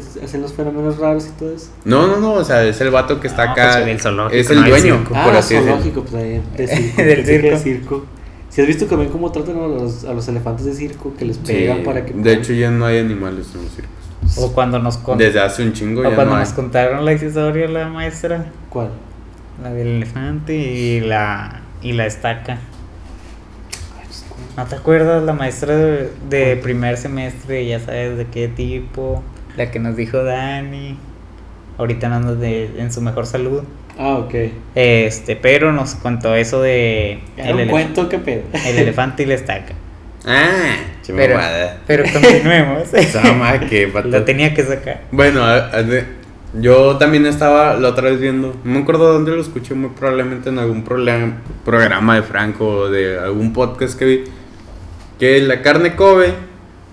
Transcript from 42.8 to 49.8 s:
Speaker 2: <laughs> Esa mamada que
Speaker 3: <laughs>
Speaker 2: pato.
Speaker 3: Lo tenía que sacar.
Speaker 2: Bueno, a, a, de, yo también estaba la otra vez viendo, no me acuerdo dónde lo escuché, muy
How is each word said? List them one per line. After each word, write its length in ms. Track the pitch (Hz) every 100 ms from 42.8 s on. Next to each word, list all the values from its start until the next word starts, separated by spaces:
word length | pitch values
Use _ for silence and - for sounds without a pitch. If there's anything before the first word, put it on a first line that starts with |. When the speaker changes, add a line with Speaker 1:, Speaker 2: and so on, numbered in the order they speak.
| 170
Speaker 2:
<laughs> 40 |
Esa 280 | 131 - 110
mamada 380 | - 123 120 131
que 280 | - 107 101
Speaker 3:
<laughs> 60 |
Speaker 2:
pato. 140 | 101 123
Speaker 3:
Lo 160 | 127
tenía 300 | 110 135 151
que 100 | 151
sacar. 380 | 135 135 - - -
Speaker 2:
Bueno, 320 | 135 143 139
a, 120 | 117 120 123 110
a, 80 |
de, 220 | 113 127 123 - - - - 110
yo 380 | 120 127 135 139
también 280 | 147 151 147
estaba 480 | 147 147 147 151 113
la 140 | 127
otra 200 | 120 127
vez 100 | 131
viendo, 360 | 135 131 131 123
no 80 | 120
me 60 | 135
acuerdo 340 | 147 160 165
dónde 160 | 160 151
lo 100 | 165
escuché, 340 | 160 131 127
muy 140 | 135